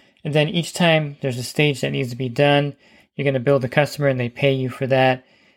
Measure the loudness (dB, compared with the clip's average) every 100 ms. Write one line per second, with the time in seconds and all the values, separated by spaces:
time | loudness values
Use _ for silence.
0 | _ _ -2 0 0 -2 -4 0 4 4
1 | 0 -6 -6 -6 -4 0 0 0 -4 -4
2 | -6 -6 -6 0 2 2 0 -6 _ _
3 | _ -6 -2 0 2 0 0 0 -2 0
4 | -2 0 -4 0 0 0 -2 -6 0 2
5 | 4 2 -6 _ _